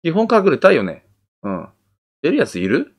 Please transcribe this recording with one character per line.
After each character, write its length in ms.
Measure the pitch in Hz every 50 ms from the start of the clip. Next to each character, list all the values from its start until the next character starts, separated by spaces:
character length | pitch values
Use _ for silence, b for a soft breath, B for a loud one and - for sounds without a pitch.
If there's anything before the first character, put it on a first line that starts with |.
基 80 | - 170
本 180 | 160 202 226 220
隠 140 | 247 214 190 190
れ 80 | 143 117
た 140 | - 190
い 40 | 208
よ 60 | 127
ね。 240 | 98 90 76 - _ _ _ _ _ _ _ _
う 60 | - 104
ん。 200 | 95 85 80 - _ _ _ _ _ _ _ _ _ _
出 120 | - 156
る 40 | 247
や 100 | 294 170
つ 120 | - - 92
い 100 | 90 95
る？ 260 | 113 - 302 - _